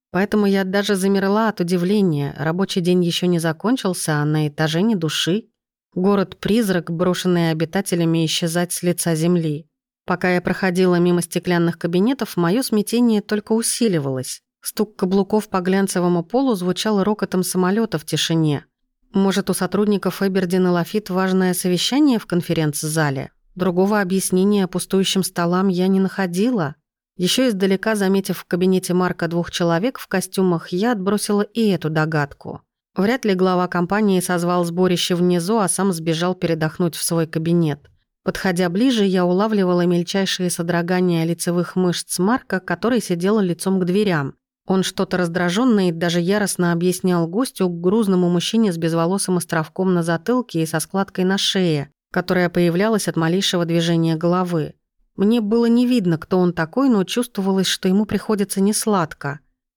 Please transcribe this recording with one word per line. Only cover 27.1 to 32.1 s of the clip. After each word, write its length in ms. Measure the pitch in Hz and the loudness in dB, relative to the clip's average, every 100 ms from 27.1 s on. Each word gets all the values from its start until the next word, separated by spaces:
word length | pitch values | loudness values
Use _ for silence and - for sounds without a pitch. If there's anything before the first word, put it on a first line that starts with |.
| - | -4
Еще 320 | 180 - 262 | -2 2 0
издалека, 480 | 196 190 190 220 220 | 2 0 0 0 0
заметив 440 | 190 196 190 175 | 2 0 0 -6
в 60 | - | -4
кабинете 480 | 175 185 185 185 | 0 2 2 0
Марка 360 | 180 180 170 170 | 0 0 -2 -4
двух 200 | 170 165 | -2 -4
человек 480 | - 170 165 233 - | -2 0 0 -2 -6
в 100 | - | -6
костюмах, 640 | 190 - - 185 165 - | -6 -4 0 0 0 -2
я 180 | 180 226 | -2 0
отбросила 500 | 226 185 208 - 208 | 0 0 -2 0 0
и 260 | 202 - 220 | 0 0 0
эту 200 | 175 156 | 0 0
догадку. 720 | 156 156 | -2 0